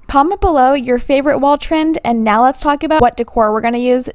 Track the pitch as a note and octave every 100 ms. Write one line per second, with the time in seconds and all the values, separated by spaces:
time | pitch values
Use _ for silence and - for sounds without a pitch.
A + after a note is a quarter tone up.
0 | - C#4 D4+ G4 G4 D4 B3+ C#4+ B3 A#3+
1 | - C#4 C#4+ C4 C#4 C#4+ - D#4 D#4 D#4+
2 | - A#3 A3 G#3 B3+ C#4 D4+ C#4+ D#4 D#4
3 | A#3+ - A#3 A#3+ G#3+ A3 A#3 A#3+ B3 B3+
4 | B3